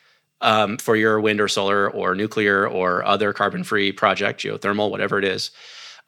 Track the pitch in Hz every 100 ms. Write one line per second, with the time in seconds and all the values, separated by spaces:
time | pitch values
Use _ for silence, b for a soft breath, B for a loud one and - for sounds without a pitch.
0 | _ _ _ - 120 110 101 110 - 110
1 | 110 107 110 104 101 - 98 101 98 104
2 | 92 92 107 110 104 98 110 104 92 90
3 | 104 101 104 - 101 90 90 107 98 98
4 | 104 95 101 - 104 104 101 104 104 101
5 | 101 101 98 95 - B B B B B